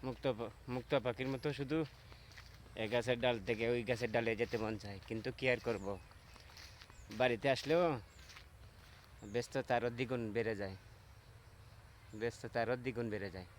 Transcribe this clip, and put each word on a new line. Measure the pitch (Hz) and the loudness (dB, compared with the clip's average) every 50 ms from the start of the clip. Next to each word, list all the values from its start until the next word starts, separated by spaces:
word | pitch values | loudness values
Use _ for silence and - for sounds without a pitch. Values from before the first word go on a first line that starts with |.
| - | -4
মুক্ত | 131 123 - - 139 123 104 | -6 -6 -2 0 0 0 0
প-, | 117 107 - - - - 123 | -2 -6 -6 -10 -6 -4 -4
মুক্ত | 127 123 - 151 135 110 | -4 0 2 2 2 4
পাখির | 127 117 - 131 131 135 | 2 0 0 -2 -2 -2
মতো | 127 - 151 143 139 | 0 -2 -2 -2 -2
শুধু | 143 127 151 160 156 139 - - - - - - - - - - - - - - - - - - 110 | -2 0 0 0 0 -2 -6 -16 -18 -18 -18 -18 -18 -18 -18 -18 -16 -18 -18 -18 -18 -14 -4 -2 -2
এক | 107 113 | 2 2
গাছের | 120 113 123 123 120 120 | 2 4 4 2 4 6
ডাল | 127 120 113 95 98 | 4 4 4 2 0
থেকে | 117 107 113 117 123 | 0 2 4 4 4
ওই | 120 117 104 | 2 4 2
গাছের | 123 107 123 117 107 | 0 0 0 0 2
ডালে | 120 117 113 113 104 | 2 4 4 2 2
যেতে | 120 117 - 113 110 | 2 0 2 0 0
মন | 110 110 104 - | 0 -2 -4 -6
চায়, | 104 101 98 - - | -10 -10 -10 -8 -6
কিন্তু | 113 113 110 131 120 - | -6 -4 -2 -4 -4 0
কি | 135 127 123 | 4 4 4
আর | 113 - | 4 2
করব, | 123 117 98 98 98 101 92 - - - - - - - - - - - - - - - - - - - - - - 107 107 | 0 -2 0 -2 -4 -6 -6 -8 -16 -20 -20 -20 -18 -18 -18 -18 -18 -16 -16 -16 -16 -18 -18 -18 -18 -18 -18 -14 -12 0 4
বাড়িতে | 127 127 120 107 - 139 131 | 4 4 4 4 4 2 2
আসলেও | - - 139 156 170 180 165 147 120 - - - - - - - - - - - - - - - - - - - - - - - - - 104 101 | 4 4 4 4 6 6 4 2 0 -4 -10 -18 -20 -18 -18 -16 -18 -18 -18 -20 -18 -18 -18 -18 -20 -20 -20 -20 -20 -20 -20 -18 -14 -12 -2 -2
ব্যস্ততা | 120 120 - - 135 123 - 127 120 | -2 -2 0 -2 -2 2 4 4 4
আরও | 110 123 120 | 4 2 0
দ্বিগুণ | 117 131 113 131 123 117 110 101 | 0 -2 0 0 0 0 0 0
বেড়ে | 117 113 110 113 98 | 2 2 2 0 0
যায়, | 101 95 95 - - - - - - - - - - - - - - - - - - - - - - - - - - - - 107 | -2 -4 -6 -8 -12 -18 -20 -20 -20 -20 -20 -20 -20 -20 -20 -20 -20 -20 -20 -20 -20 -20 -18 -20 -20 -20 -20 -20 -18 -14 -6 -2
ব্যস্ততা | 110 120 - - - 120 - 120 113 | -2 -2 -2 -2 -10 -2 0 0 2
আরও | 110 127 127 120 | 2 0 0 0
দ্বিগুণ | 131 117 113 120 113 104 | -4 -2 -2 -2 -2 -2
বেড়ে | 101 98 98 85 | -2 -4 -4 -6
যায়। | 92 90 87 - | -8 -10 -12 -14